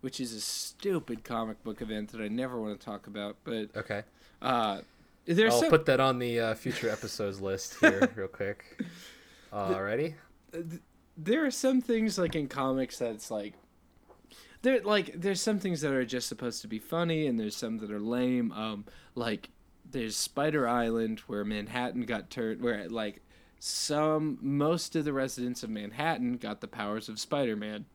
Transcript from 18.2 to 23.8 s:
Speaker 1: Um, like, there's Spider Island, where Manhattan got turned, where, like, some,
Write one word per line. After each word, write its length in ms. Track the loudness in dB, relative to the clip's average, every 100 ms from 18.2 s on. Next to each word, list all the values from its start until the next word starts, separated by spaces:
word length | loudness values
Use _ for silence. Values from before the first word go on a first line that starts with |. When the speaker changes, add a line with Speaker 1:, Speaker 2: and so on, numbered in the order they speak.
| 2 2 0
Speaker 1:
Um, 320 | -2 -6 -6 -10 -18 -14 -4
like, 340 | -2 -2 -6 -20 -20 _ -10
there's 280 | -6 -4 -4
Spider 500 | -4 0 2 4 4
Island, 520 | 4 2 2 0 -2 -4
where 180 | -4 -2
Manhattan 560 | -4 -2 -2 -2 -2
got 280 | -2 -4 -6
turned, 320 | -4 -4 0
where, 280 | -2 -2 -4
like, 320 | -4 -4 -6 -20 -20 -20 -12
some, 760 | -6 -4